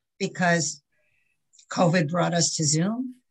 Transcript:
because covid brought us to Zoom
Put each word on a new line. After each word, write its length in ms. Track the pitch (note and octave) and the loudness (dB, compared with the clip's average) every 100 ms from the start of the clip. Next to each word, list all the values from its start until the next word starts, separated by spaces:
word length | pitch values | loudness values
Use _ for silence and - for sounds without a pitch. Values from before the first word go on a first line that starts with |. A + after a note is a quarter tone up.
| _ - | _ -8
because 600 | F#3+ - F3 E3+ D#3 - _ _ _ _ _ _ _ _ - | -6 0 2 2 0 -8 _ _ _ _ _ _ _ _ -10
covid 380 | - F3+ F3+ D3 | 0 2 2 0
brought 240 | F3 E3 | 0 0
us 220 | E3+ E3 - | 0 -2 0
to 100 | D3+ | 0
Zoom 500 | D#3 F#3 A#3 C4 - _ | 0 0 -2 -6 -10 _